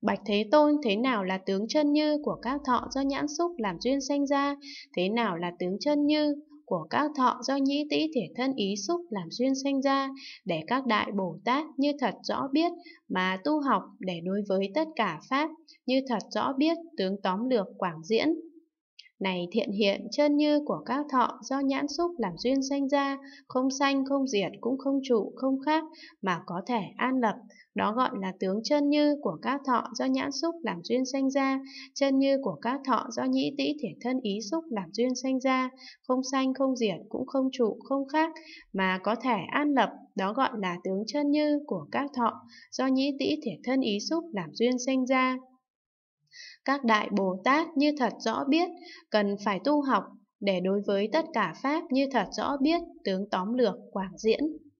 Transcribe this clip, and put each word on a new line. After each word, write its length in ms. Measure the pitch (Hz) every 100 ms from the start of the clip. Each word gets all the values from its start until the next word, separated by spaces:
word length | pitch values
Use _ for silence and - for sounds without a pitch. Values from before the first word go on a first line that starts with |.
Bạch 180 | 202 202 -
Thế 200 | 208 214
Tôn, 240 | 302 294 294
thế 120 | 277 202
nào 280 | 254 233
là 140 | 185 190
tướng 300 | 190 196 220
chân 240 | 302 294
như 260 | 294 302 294
của 120 | 285 175
các 200 | 226 285 285
thọ 220 | 247 -
do 100 | 262
nhãn 260 | 277 269 285 285
xúc 140 | 339 349
làm 220 | 214 170
duyên 220 | 240 277
sanh 260 | 269 285 277
ra? 280 | 277 285 285 - - - -
Thế 120 | 185
nào 280 | 226 226 170
là 140 | 175 175
tướng 180 | 180 202
chân 260 | 294 294 294
như 300 | 302 302 294 - - -
của 220 | 180 -
các 220 | - - 294
thọ 220 | 254 247 240
do 80 | 277
nhĩ 320 | 269 285 294
tĩ 180 | 294 311 285
thể 60 | 170 -
thân 180 | 262 269
ý 200 | 196 202 -
xúc 140 | 349 349
làm 180 | 208 170
duyên 220 | 165 254 269
sanh 180 | 269 277
ra? 280 | 269 269 269 269 - - -
Để 160 | 165 -
các 180 | 254 262
đại 260 | 214 214 202
Bồ 200 | 185 160 -
Tát 200 | 254 311 -
như 140 | 277 285
thật 160 | 247 185
rõ 240 | - 208 269
biết 200 | 277 339 339 - - _
mà 280 | 180 185 190
tu 180 | 190 302
học 220 | 277 208 - -
để 220 | 190 175 170
đối 160 | 196 196
với 220 | 185 196 196
tất 120 | 320 311
cả 240 | 214 156 -
pháp 200 | 262 311 311 _ - -
như 160 | 262 269
thật 160 | 226 -
rõ 240 | 214 233 269
biết, 200 | 302 330 339 -
tướng 240 | 190 196
tóm 260 | 202 185 247
lược, 180 | 247 190 -
quảng 260 | 185 160
diễn. 320 | 160 220 294 320 - - _ _ _ _ - _
Này 280 | 196 185 175
thiện 200 | 220 -
hiện, 360 | 196 208 196 202
chân 240 | - 294 294
như 240 | 302 294 294
của 180 | 170 -
các 200 | 254 294
thọ 280 | 269 233 -
do 160 | - 269
nhãn 280 | 277 269 285
xúc 240 | - 349 349
làm 160 | 226 170
duyên 260 | 240 269 269
sanh 180 | 277 277
ra, 300 | 285 277 277 269 - _
không 220 | 254 269 269
sanh 260 | 277 277 269
không 220 | 277 262
diệt, 240 | 208 180 -
cũng 160 | 226 269
không 220 | 277 277
trụ 300 | 262 233 - -
không 200 | 262 269 269
khác 180 | 311 320 - - -
mà 200 | 190 170 -
có 160 | 175 -
thể 140 | 240 170 -
an 220 | 240 262
lập. 140 | 226 196 - - - -
Đó 180 | 196
gọi 160 | 220 262 202
là 120 | 190 185
tướng 200 | 190 196
chân 260 | 220 294 285
như 260 | 294 294 294
của 160 | 220 156
các 200 | 226 277 277
thọ 160 | 240 -
do 120 | 220 262
nhãn 260 | 262 277
xúc 240 | 277 330 339
làm 160 | 277 175
duyên 220 | 170 240 254
sanh 240 | 269 269
ra, 300 | 269 269 269 269 - - -
chân 240 | 277 269
như 180 | 269 277
của 140 | 269 170
các 200 | 226 277 269
thọ 200 | 240 -
do 120 | 226
nhĩ 320 | 254 262 285 294
tĩ 160 | 277 294
thể 80 | 214 147
thân 180 | 233 262
ý 180 | 220 196 233
xúc 120 | 330 330
làm 200 | 226 170
duyên 220 | - 247 247
sanh 160 | 262 262
ra, 300 | 262 262 254 254 - - _
không 160 | 254 262
sanh 220 | 269 262
không 220 | 262 269 254
diệt, 220 | 226 170 -
cũng 160 | - 262
không 220 | 277 262
trụ 280 | 262 226 -
không 240 | - 269 269
khác 240 | 294 320 320 - - -
mà 260 | 196 190 185
có 120 | 185 226
thể 220 | 254 220 160
an 220 | - 294
lập. 160 | 269 196 - - -
Đó 180 | 190
gọi 160 | 214 269
là 240 | 214 190 175
tướng 200 | 180 190 220
chân 240 | 294 294
như 280 | 294 302 294 294
của 220 | 190 147
các 200 | 233 277 254
thọ 140 | 233 - - - -
do 160 | - 254
nhĩ 280 | 262 277 277
tĩ 160 | 269 359
thể 140 | 247 -
thân 180 | - 269
ý 180 | 247 202 -
xúc 140 | 320 339
làm 160 | 214 160
duyên 260 | - 233 254 247
sanh 200 | 262 254
ra. 320 | 262 254 254 262 _ _ _ _ _ _ _ _ - - - -
Các 180 | 277
đại 260 | 254 214 208 202
Bồ 240 | 190 190
Tát 240 | 247 285 330 285
như 140 | 294 294
thật 140 | 240 -
rõ 240 | 220 220 277
biết, 200 | 311 359 349 - - _
cần 260 | 214 202 202 202
phải 140 | 190
tu 180 | 226 294
học 220 | 277 220 - - _ _
để 200 | 202 185
đối 220 | 185 196 202
với 220 | 196 214
tất 120 | 302 320
cả 200 | 233 190 165
pháp 200 | 269 302 339
như 160 | 262 269
thật 160 | 262 185 -
rõ 200 | 214 285
biết, 200 | 269 339 339 -
tướng 260 | - 185 202
tóm 240 | 196 185
lược, 220 | 247 233 180 -
quảng 260 | 202 190 170
diễn. 220 | 214 220 302 311 - _